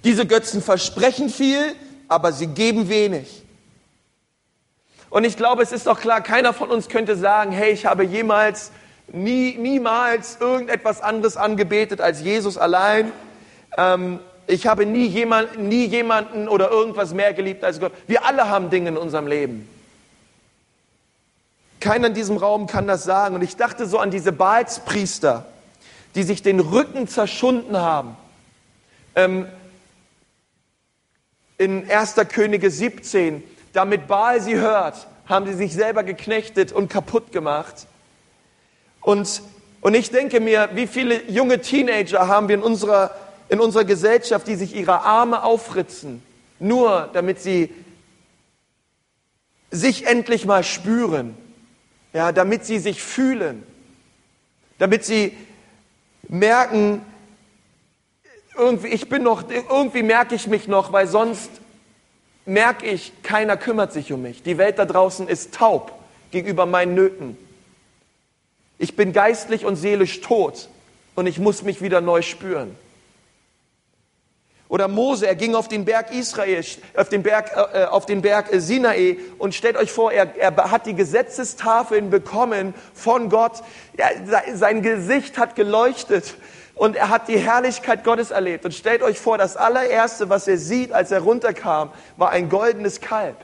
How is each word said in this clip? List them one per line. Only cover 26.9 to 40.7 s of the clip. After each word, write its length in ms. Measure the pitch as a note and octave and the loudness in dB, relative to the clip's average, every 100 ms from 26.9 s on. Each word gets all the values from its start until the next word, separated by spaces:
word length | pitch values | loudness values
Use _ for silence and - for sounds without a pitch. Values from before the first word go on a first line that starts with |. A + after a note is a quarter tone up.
| C4+ A#3 | -4 -6
zerschunden 680 | - G#3 - B3 B3+ A#3 G3+ | -2 -2 0 0 0 -2 -2
haben. 400 | E3+ D3+ B2 A2+ _ _ _ _ _ _ _ _ _ - | 0 -2 -4 -16 _ _ _ _ _ _ _ _ _ 2
Ähm, 300 | F#3 F#3 F#3 - - - _ _ _ _ _ _ _ _ _ _ _ _ _ _ _ _ _ _ | 2 2 -6 -16 -20 -20 _ _ _ _ _ _ _ _ _ _ _ _ _ _ _ _ _ _
in 280 | F#3+ F#3+ F#3+ | 0 0 0
erster 360 | G#3 G#3+ - | 0 2 0
Könige 460 | G#3+ - G#3 G#3 G3 | 0 2 0 2 0
siebzehn, 720 | D3 A3+ - - G3 E3+ D3+ - - _ | 0 -6 -6 -2 0 0 -4 -14 -20 _
„damit 360 | F#3+ G3 G3+ C#3 | -2 0 -2 0
Baal 320 | G3+ A#3 B3 | 0 2 0
sie 140 | G3+ G#3+ | 0 0
hört, 500 | A3 G#3+ E3 - - - - | 2 0 0 -6 -20 -20 -2
haben 200 | F#3+ G3 | -2 -2
sie 80 | |
sich 200 | F#3 G3 | -4 -4
selber 280 | D#3+ G#3+ A3 | -2 0 0
geknechtet 680 | F#3+ F3+ - A3 G#3+ G3 F#3 | -4 -8 -4 -4 -2 -2 -2
und 180 | - G3+ | -2 -2
kaputt 440 | G3+ - A#3 A3 | -4 -2 -4 -2
gemacht.“ 540 | F#3 D#3 D3 D3+ - - _ _ _ _ _ _ _ _ _ _ _ | -6 -4 -4 -6 -18 -20 _ _ _ _ _ _ _ _ _ _ _
Und, 420 | - G3+ F#3 - - - _ _ | 0 0 0 -8 -14 -20 _ _
und 140 | - | 2
ich 160 | A3 - | 2 2
denke 300 | B3+ C#4 A#3+ | -2 2 0
mir, 280 | A3 G#3+ G#3 | 2 2 2